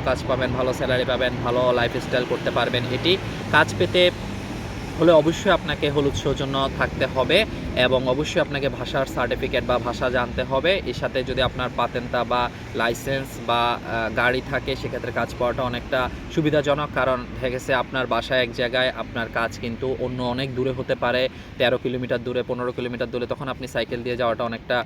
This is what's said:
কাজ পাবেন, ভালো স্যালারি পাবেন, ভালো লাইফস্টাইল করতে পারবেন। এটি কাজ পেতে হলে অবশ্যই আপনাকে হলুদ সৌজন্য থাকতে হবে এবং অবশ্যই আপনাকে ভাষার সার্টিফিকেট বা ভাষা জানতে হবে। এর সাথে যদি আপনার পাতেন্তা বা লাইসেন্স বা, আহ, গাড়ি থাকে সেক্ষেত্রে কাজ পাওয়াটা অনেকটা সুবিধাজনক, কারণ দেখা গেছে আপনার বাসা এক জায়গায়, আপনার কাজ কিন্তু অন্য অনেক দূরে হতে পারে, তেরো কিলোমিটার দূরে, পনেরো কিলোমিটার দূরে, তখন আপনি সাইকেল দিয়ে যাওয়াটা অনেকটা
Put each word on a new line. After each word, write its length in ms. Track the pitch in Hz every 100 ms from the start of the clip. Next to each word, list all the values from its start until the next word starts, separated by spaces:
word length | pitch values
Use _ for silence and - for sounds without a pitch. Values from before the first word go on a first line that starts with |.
| 135
কাজ 140 | 123 -
পাবেন, 220 | 127 123
ভালো 180 | 123 127
স্যালারি 320 | 123 131 127 123
পাবেন, 260 | 123 127 120
ভালো 180 | 117 123 127
লাইফস্টাইল 520 | 123 120 123 - 127 120
করতে 200 | 123 127
পারবেন। 320 | 120 120 123 120
এটি 180 | 120 165 190 - - -
কাজ 160 | 151 160 -
পেতে 260 | 175 180 180 - - - - - - - - -
হলে 180 | 165
অবশ্যই 400 | 160 156 165 202
আপনাকে 320 | 165 160 147 147
হলুদ 260 | 143 139 -
সৌজন্য 400 | 147 131 135 139 135 -
থাকতে 280 | 123 - 131
হবে 320 | 131 127 180 214 - - 123
এবং 220 | 127 127 131
অবশ্যই 340 | 131 151 175 135
আপনাকে 220 | 143 135
ভাষার 380 | 120 123 143 131
সার্টিফিকেট 500 | 143 120 120 127 123 120
বা 120 | 123
ভাষা 300 | 120 107 131
জানতে 340 | 123 120 120
হবে। 280 | 127 135 160 196 -
এর 100 | 120
সাথে 200 | 127 131
যদি 180 | 127 127
আপনার 280 | 123 127 123 120
পাতেন্তা 460 | 117 123 120 123
বা 180 | 117 123 120 - - 117
লাইসেন্স 540 | 117 120 135 135 135 - 117
বা, 160 | 117 120
আহ, 100 | 117 - 113 110 117
গাড়ি 240 | 123 127 123
থাকে 220 | 135 139 127
সেক্ষেত্রে 360 | 127 120 123
কাজ 180 | 120 117 117
পাওয়াটা 260 | 120 120
অনেকটা 360 | 123 120 - 131 123 - -
সুবিধাজনক, 580 | 170 151 147 143 143 147 135
কারণ 220 | 127 127 117
দেখা 180 | 117 127
গেছে 220 | 123 117
আপনার 320 | 131 120 135 120
বাসা 280 | 117 - 131
এক 140 | 120
জায়গায়, 360 | 117 120 127 127 113
আপনার 300 | 107 117 110
কাজ 180 | 117 117 -
কিন্তু 260 | 120 113 131 131
অন্য 200 | 127 127 123
অনেক 160 | 123 135 123
দূরে 160 | 131
হতে 240 | 127 127 123
পারে, 260 | 123 123 127 - - -
তেরো 200 | 123 123
কিলোমিটার 440 | 127 123 123 123
দূরে, 180 | 120 123
পনেরো 280 | 120 123 123
কিলোমিটার 380 | 123 123 123 117
দূরে, 120 | 123 120
তখন 200 | 127 135
আপনি 160 | 120 127
সাইকেল 320 | 123 113 120
দিয়ে 160 | 123 120
যাওয়াটা 220 | 117 113
অনেকটা 340 | 117 113 - 123